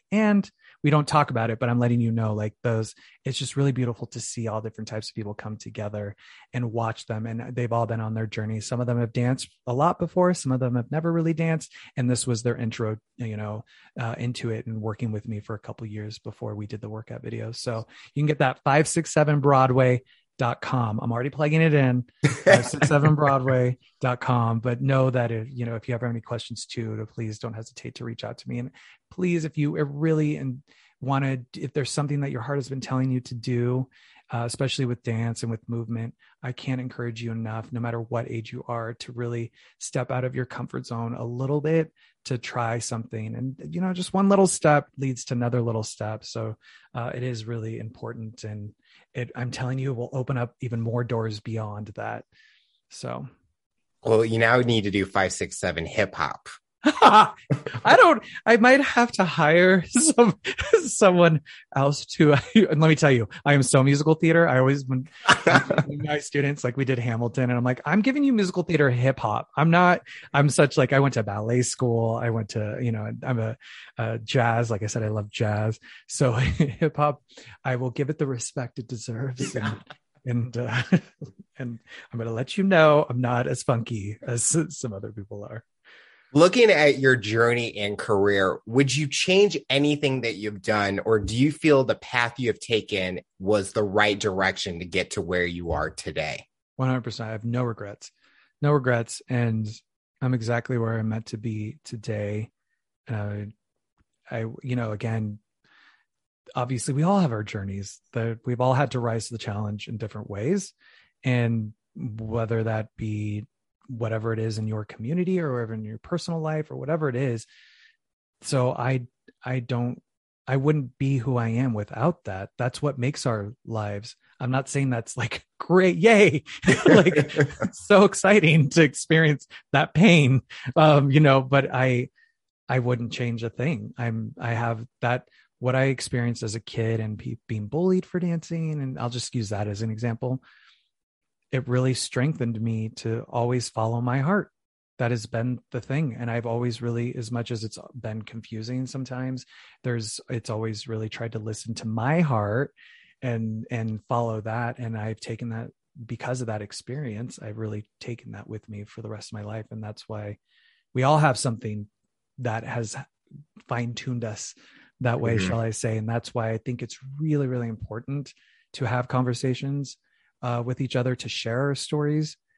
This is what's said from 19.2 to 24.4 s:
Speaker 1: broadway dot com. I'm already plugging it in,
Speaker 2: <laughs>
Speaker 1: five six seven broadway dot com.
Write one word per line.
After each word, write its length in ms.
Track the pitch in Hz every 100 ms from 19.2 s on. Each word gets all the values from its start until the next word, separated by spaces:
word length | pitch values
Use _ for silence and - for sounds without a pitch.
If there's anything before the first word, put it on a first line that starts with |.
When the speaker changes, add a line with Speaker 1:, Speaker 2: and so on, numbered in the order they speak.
| 151 147
Speaker 1:
broadway 640 | 139 135 131 127 127 127 - _ _ -
dot 220 | 123 -
com. 400 | - 131 113 110
I'm 120 | 113
already 180 | 117 139
plugging 320 | 139 151 160
it 140 | 160 147
in, 300 | 131 123 - _
Speaker 2:
<laughs> 100 | 143 123 -
Speaker 1:
five 200 | - 117
six 220 | 143 135
seven 260 | 147 151
broadway 640 | 151 143 139 131 127 123 123 _ -
dot 200 | 127 123
com. 400 | - 123